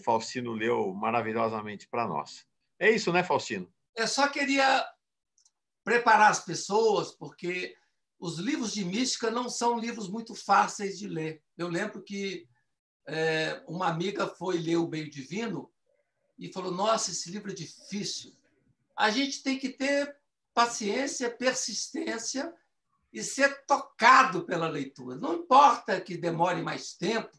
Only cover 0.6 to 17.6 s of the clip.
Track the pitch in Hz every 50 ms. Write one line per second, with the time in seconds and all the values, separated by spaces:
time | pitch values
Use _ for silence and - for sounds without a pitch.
0.6 | 110 117 120 117 107 98 92 101 110 110 117 120 113 110 110 113 113 110 110 107
1.6 | 104 104 104 98 - - - 120 117 98 80 73 73 - - - - _ _ _
2.6 | _ _ _ - 175 214 233 214 - 190 170 180 175 - 147 127 - - 113 95
3.6 | 90 - _ _ _ _ _ 226 226 220 - 269 285 285 285 302 277 262 277 277
4.6 | 269 269 269 247 - - - _ _ _ _ _ _ _ _ _ _ _ _ _
5.6 | _ _ _ _ _ - 226 240 233 240 220 214 214 202 180 - - 185 - -
6.6 | - - 196 220 226 220 196 170 156 - - _ 156 143 - - 180 175 180 180
7.6 | - - - _ _ _ _ _ _ _ _ _ 190 170 147 160 190 262 311 269
8.6 | 240 202 185 214 190 175 185 233 262 254 - - 233 220 226 247 247 226 - -
9.6 | 233 240 233 226 220 233 233 220 202 175 202 226 226 - - - - - - -
10.6 | 208 - - - 208 196 180 175 208 190 170 160 156 160 160 - _ _ _ -
11.6 | 175 175 165 185 214 208 - 208 - - 202 196 196 196 175 170 - _ _ _
12.6 | _ _ _ _ _ _ _ _ _ - 156 160 160 160 156 156 156 156 - -
13.6 | - - 160 180 185 170 165 160 185 202 196 202 196 185 - - 170 185 180 170
14.6 | 160 160 170 170 170 147 151 156 156 143 - 143 127 - 180 214 233 214 175 139
15.6 | 120 - _ _ _ _ _ _ _ _ _ _ _ _ _ - 170 170 - 190
16.6 | 180 185 175 190 208 226 220 214 - 185 165 - - 170 185 208 196 196 170 -